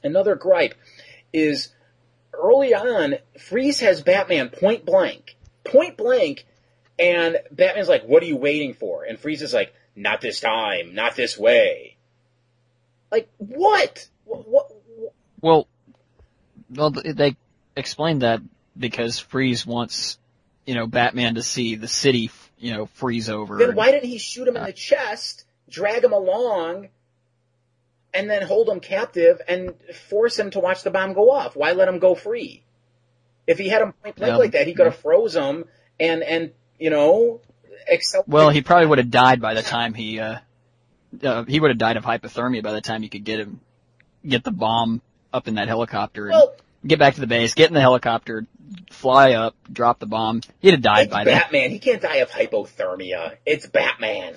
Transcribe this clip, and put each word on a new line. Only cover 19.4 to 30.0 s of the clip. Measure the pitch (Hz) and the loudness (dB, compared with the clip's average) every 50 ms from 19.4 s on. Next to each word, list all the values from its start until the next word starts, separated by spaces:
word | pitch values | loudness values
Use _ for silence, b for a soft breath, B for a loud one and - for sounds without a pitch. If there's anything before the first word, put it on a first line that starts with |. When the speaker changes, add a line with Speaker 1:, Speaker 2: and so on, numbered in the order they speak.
| 135 131 123 117 - | -2 -2 -2 -4 -6
Speaker 2:
wants, | - 120 120 120 113 - - - - - _ _ _ _ _ _ _ _ _ _ - | -8 -6 -8 -8 -8 -8 -10 -10 -10 -10 _ _ _ _ _ _ _ _ _ _ -8
you | 127 | -6
know, | 120 113 | -6 -6
Batman | 113 117 123 120 120 - 127 123 117 117 | -4 -2 0 0 0 0 -2 -2 -2 -2
to | 113 | -4
see | - - - - 120 113 110 | -6 -8 -6 -6 -4 -6 -6
the | 107 113 110 | -8 -8 -8
city, | - - - 143 127 120 113 110 - _ _ _ _ _ | -8 -2 0 2 2 2 0 -4 -10 _ _ _ _ _
you | - 120 117 | -10 -10 -8
know, | 107 107 | -8 -10
freeze | 101 _ _ - 127 117 117 110 107 | -12 _ _ -6 -4 -4 -4 -6 -6
over | 107 107 107 - 202 - | -8 -8 -8 -10 0 0
Speaker 1:
Then | 233 247 | 2 2
Speaker 2:
and | 226 196 | 2 2
Speaker 1:
why | 220 254 | 2 2
didn't | 269 294 254 247 | 2 2 0 -6
he | 247 226 | -12 -12
shoot | - - - 240 254 254 | -12 -14 -12 -6 -4 -4
him | 247 | -4
in | 233 | -4
Speaker 2:
uh, | - 202 | -8 -12
Speaker 1:
the | 190 | -12
chest, | - - - 554 571 523 440 214 - - - - _ _ _ _ _ _ _ | -12 -2 -2 0 0 0 -8 -10 -10 -12 -16 -16 _ _ _ _ _ _ _
drag | - - - - 220 240 - | -12 -8 -6 -4 -4 0 0
him | - 214 | 2 0
along, | 202 190 180 190 220 247 - 214 185 165 165 175 190 202 196 _ _ _ _ _ _ _ _ _ _ _ _ _ _ _ _ _ _ _ _ _ _ _ _ - | 2 0 -2 -2 -2 -2 -4 -4 -4 -6 -6 -8 -12 -14 -20 _ _ _ _ _ _ _ _ _ _ _ _ _ _ _ _ _ _ _ _ _ _ _ _ -6
and | 180 196 208 | -6 -4 -2
then | 208 202 196 | -2 -4 -2
hold | 170 190 208 226 - | -2 0 0 0 0
him | 196 180 | -2 -6
captive | - - 190 190 226 - _ 180 165 170 180 170 - - | -6 -6 -6 -6 -6 -4 _ 4 4 4 4 4 0 -6
and | 180 180 185 180 175 _ _ - 170 - | -6 -4 -4 -10 -12 _ _ -20 -20 -20